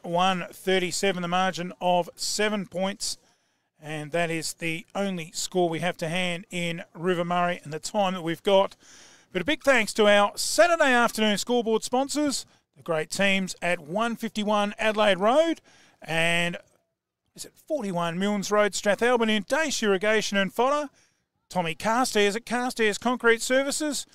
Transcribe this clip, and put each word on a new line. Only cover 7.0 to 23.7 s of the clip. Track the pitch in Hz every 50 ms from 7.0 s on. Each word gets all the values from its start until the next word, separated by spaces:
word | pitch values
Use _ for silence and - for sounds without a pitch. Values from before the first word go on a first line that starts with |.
| 160 185 185 165 175
Murray | 170 175 180 175 175 180 180 -
and | 147 151
the | 160
time | - - - 214 202 185 185
that | 185
we've | 160 165 165 - -
got. | 208 202 190 196 - - - _ - - - - - - - _ _ -
But | 180
a | 175
big | 170 302 - -
thanks | 277 269 240 214 - -
to | - 214 208
our | 208 202 202 208 -
Saturday | - - - - - 311 349 339 330 311 277 254
afternoon | 240 240 220 - - 214 214 208 185
scoreboard | - - 247 247 226 226 220 220 -
sponsors, | - - 254 269 277 - 285 302 285 262 - - - _ _ _ _ _ -
the | 131
great | - 170 156 156 -
teams | - - 196 196 190 196 190 180 - -
at | - 175 175 175
one | 160 139 165 202 226 233 233
fifty-one | - - 226 - - 208 202 214 208 208 208 208 -
Adelaide | 214 220 214 214 214 208 196 175
Road | 190 214 254 302 330 330 311 - - _ _ _ _ _ _ _
and | - - 156 165 165 170 170 170 175 175 175 - - _ _ _ _ _ _ _ _ _ _ _ _ _ _
is | - -
it | - - _ _ -
forty-one | 330 294 220 196 185 175 170 170 165 175
Milnes | 190 208 208 202 180 -
Road, | 202 208 208 202 -
Strathalbyn, | - - 214 196 180 226 240 254 240 233 220
in | 214 214 - -
Dace | 254 294 320 302 - -
Irrigation | - 208 196 185 196 208 220 214 196 - 202 196
and | 196 185 -
Fodder, | - 240 262 285 294 294 277 - _ _ _ _ _ _ _ _ _ _ _
Tommy | - 180 175 165 160
Carstairs | - - 208 226 240 254 - - 214 208 202 190
at | 226 -
Carstairs | - 214 247 247 254 247 - 226 214 196 -
Concrete | - 233 254 240 - 233 226 226
Services, | - - - 262 277 277